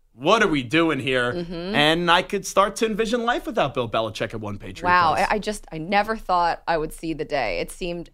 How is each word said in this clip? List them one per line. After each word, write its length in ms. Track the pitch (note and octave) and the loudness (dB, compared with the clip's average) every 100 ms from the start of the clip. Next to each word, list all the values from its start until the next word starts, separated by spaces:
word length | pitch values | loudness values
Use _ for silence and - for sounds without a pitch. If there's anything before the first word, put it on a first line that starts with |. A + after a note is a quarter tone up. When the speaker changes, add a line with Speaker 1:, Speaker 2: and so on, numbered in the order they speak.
| _ | _
Speaker 1:
what 280 | A2+ D3 A3 | -4 2 4
are 60 | G3+ | 4
we 160 | D3 | 0
doing 360 | A#2 D#3+ E3 C3+ | 2 2 2 0
here?" 340 | C3 B2+ B2 | 0 0 0
Speaker 2:
Mm-hmm. 420 | F3 F3 E3+ F3+ C#3+ | -2 -6 -8 -2 2
Speaker 1:
And 340 | D3+ E3 F3 | 4 4 4
I 120 | F3 | 2
could 260 | F#3 G3+ - | 2 -4 -2
start 300 | F#3+ G#3 G#3 | 2 2 0
to 80 | A3+ | -2
envision 400 | G#3 G#3 A#3+ A#3 | 0 -2 0 0
life 200 | B3 D#4+ | -2 -2
without 280 | A3 C#3+ | -2 0
Bill 160 | C3 A#2 | -2 -2
Belichick 440 | A#2 A2+ - A#2 | -2 -2 -4 -6
at 60 | A2+ | -6
one 180 | G#2 G#2 | -8 -10
Patriot 300 | G2 F#2+ F3 | -12 -4 4
Speaker 2:
Wow, 260 | F3+ E3 D3 | 6 6 2
Speaker 1:
place. 120 | G3 | 2
Speaker 2:
I, 60 | G#3 | 0
I 40 | |
just, 280 | G#3+ G#3 - | -4 -8 -10
I 40 | D#3+ | -10
never 380 | E3 G3+ G#3 A3 | 0 0 0 -2
thought 480 | - F3+ E3+ - - | -2 0 0 -2 -2
I 80 | E3 | -2
would 160 | D#3+ | -4
see 180 | - E3 | -8 -8
the 120 | D#3 D3 | -6 -4
day. 340 | C#3 G#2+ E2+ | -2 -2 -4
It 100 | E3 | -6
seemed 420 | - F3 F3 E3 | -8 -8 -8 -6